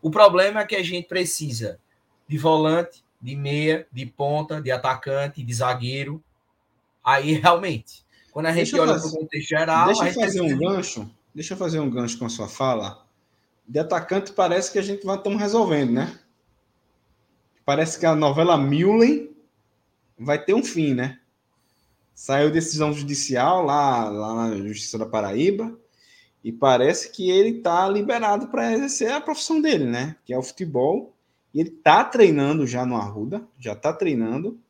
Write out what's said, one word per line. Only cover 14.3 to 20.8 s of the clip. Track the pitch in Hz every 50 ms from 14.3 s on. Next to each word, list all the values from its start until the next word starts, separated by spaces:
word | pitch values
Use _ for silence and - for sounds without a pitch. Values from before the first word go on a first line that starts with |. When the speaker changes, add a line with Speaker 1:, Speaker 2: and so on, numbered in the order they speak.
Speaker 2:
parece | - - 185 175 175 185 185 -
que | - 202
a |
gente | 190 202 202 202 202
vai, | 190 196 196
tamo | - 208 202 214
resolvendo, | 208 202 208 233 220 185 160 147 139 123
né? | 117 127 - - - - _ _ _ _ _ _ _ _ _ _ _ _ _ _ _ _ _ _ _ _ _ _ _ _ _ _ _ _ _
Parece | - 139 147 160 160 165 -
que | -
a | 160 160
novela | 151 151 147 139 151 165 175 170 151
Mullen | 139 139 139 151 170 190 214 226 233 254 302 294 - - - _ _ _ _ _ _ _ _ _ _ _ _ _ _ _ _ _
vai | 117 135 147 151 -
ter | - 196
um | 233 269
fim, | - - 170